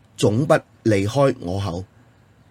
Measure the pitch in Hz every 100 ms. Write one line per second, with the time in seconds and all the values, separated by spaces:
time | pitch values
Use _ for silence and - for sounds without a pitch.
0 | _ - 117 110 156 156 - _ 110 101
1 | 101 135 139 113 87 95 98 85 98 _
2 | _ _ _ _ _